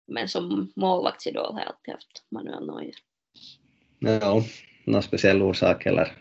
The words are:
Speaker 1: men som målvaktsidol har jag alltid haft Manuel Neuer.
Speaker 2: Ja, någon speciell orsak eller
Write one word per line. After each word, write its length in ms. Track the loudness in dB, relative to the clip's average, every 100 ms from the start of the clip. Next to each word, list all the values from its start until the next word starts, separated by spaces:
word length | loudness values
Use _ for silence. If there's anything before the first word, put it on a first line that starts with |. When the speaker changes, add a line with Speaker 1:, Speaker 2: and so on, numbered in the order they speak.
| -10
Speaker 1:
men 220 | -8 -4
som 440 | -4 -2 -2 -4 -2
målvaktsidol 760 | 0 2 0 -4 -6 -4 -6
har 80 | -6
jag 80 | -8
alltid 260 | -10 -14
haft 300 | -16 -16 -20 -14
Manuel 360 | -12 -10 -10 -10
Neuer. 280 | -10 -12 -16 -20 _ _ _ -20 -20 _ _ _ _
Speaker 2:
Ja, 460 | 0 2 2 2 0 -6 -20 _
någon 180 | 0 0
speciell 400 | 0 2 4 6
orsak 440 | 4 4 2 2 2
eller 260 | 2 0 -4